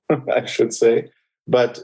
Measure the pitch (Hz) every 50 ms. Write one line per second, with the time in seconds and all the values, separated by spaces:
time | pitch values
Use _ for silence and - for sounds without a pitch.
0 | _ - 156 131 - - 110 120 120 - - - 117 113 - - 117 117 117 113
1 | - - _ _ _ _ _ _ - - 123 123 120 117 - -